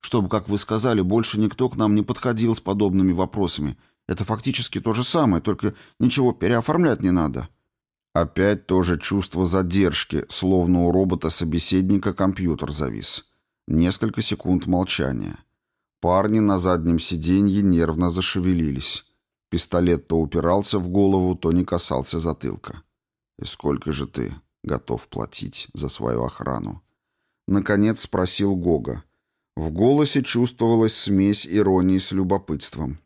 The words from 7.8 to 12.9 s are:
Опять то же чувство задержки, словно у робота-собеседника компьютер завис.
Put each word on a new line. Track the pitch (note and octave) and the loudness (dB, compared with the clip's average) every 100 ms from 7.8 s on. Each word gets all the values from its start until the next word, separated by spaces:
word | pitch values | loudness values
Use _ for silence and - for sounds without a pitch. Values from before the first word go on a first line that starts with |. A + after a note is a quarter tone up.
| _ _ _ | _ _ _
Опять | E2+ E2 - G2 G2 - | -2 -2 0 2 0 0
то | F#2 | 2
же | F2 E2+ | 2 0
чувство | - G2 F2+ E2+ F2+ | -2 -2 -2 -2 0
задержки, | F#2+ F2+ F#2+ F2+ D2 - D2+ - | 0 0 2 2 0 -4 -4 -4
словно | - F#2 F#2 F2 F2+ F2 | -2 2 4 4 4 4
у | |
робота-собеседника | F2+ F#2+ F2 D#2+ - E2 E2 - F#2 F#2+ G2 G2 | 4 2 0 -2 -2 -2 -2 0 0 2 0 0
компьютер | F2+ F#2+ F#2 F2 D2 C#2+ | -2 -2 0 -2 -2 -4
завис. | D2 C2+ | -4 -6